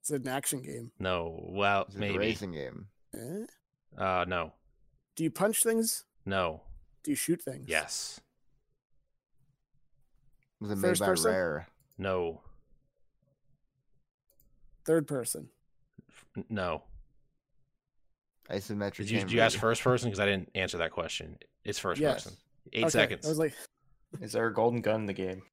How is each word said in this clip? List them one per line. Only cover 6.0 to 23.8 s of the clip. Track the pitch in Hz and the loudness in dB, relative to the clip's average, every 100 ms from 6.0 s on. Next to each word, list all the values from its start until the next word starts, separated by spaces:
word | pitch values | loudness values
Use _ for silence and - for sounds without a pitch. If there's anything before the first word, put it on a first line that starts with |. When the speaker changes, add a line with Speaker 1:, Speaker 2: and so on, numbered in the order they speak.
| - _ - | -8 _ -2
Speaker 2:
No. | 98 82 80 - - - _ | 0 0 -2 -12 -18 -20 _
Speaker 1:
Do | 156 | -4
you | 143 | -2
shoot | - 170 | 0 0
things? | - 127 131 | -2 -10 -2
Speaker 2:
Yes. | 80 78 - - - _ _ _ _ _ _ _ _ _ _ _ _ _ _ _ _ _ _ _ _ - _ _ _ | 0 0 -6 -8 -12 _ _ _ _ _ _ _ _ _ _ _ _ _ _ _ _ _ _ _ _ -20 _ _ _
Speaker 3:
Was | - | -4
it | 104 | 2
Speaker 1:
First | 185 180 | 4 4
Speaker 3:
made | 98 | 4
by | |
Speaker 1:
person? | 90 82 | 4 4
Speaker 3:
Rare? | 92 87 76 - _ _ - | 4 2 0 -6 _ _ -6
Speaker 2:
No. | 95 92 85 82 - - _ - _ _ _ _ _ _ _ _ _ _ _ _ _ _ _ _ _ _ - - - | 0 0 0 -4 -16 -20 _ -20 _ _ _ _ _ _ _ _ _ _ _ _ _ _ _ _ _ _ -20 -12 2
Speaker 1:
Third | 165 143 | 2 2
person? | 139 117 - - _ _ _ _ - - | -4 -4 -6 -8 _ _ _ _ -20 -20
Speaker 2:
F-, | - - - - | -20 -14 -12 -6
no. | 107 90 78 - - - _ _ _ _ _ _ _ _ _ _ _ _ _ - | -2 0 -2 -6 -20 -20 _ _ _ _ _ _ _ _ _ _ _ _ _ -6
Speaker 3:
Isometric | 98 98 104 101 - | -6 -4 -4 -4 -4
Speaker 2:
Did | 101 | -2
you, | 113 | 0
did | 98 | 2
you | 113 | 4
Speaker 3:
camera. | 113 | 4
Speaker 2:
ask | 107 | 4
first | 113 113 | 2 2
person? | - 127 120 | 2 2 0
'Cause | 98 | 2
I | 101 | 2
didn't | 98 85 | 2 0
answer | - 92 87 | -4 -2 0
that | 82 | -2
question. | - 82 - 80 78 - _ | -2 -4 -6 -8 -14 -20 _
It's | - 101 | -8 -4
first | 98 87 | -2 2
Speaker 1:
Yes. | 151 131 - | 2 0 -4
Speaker 2:
person. | - _ _ - | -16 _ _ -6
Eight | - | 2
Speaker 1:
Okay, | 160 | 4
Speaker 2:
seconds. | 117 104 110 151 | 6 4 2 -2
Speaker 1:
I | |
was | 156 | 2
like, | 160 - - _ | 0 -2 -18 _